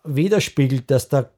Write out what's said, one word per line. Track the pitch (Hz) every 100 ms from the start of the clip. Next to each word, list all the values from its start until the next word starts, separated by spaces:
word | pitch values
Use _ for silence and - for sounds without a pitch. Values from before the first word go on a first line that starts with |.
widerspiegelt, | 156 139 185 208 - - 135 131 -
dass | 131 -
der | 139 -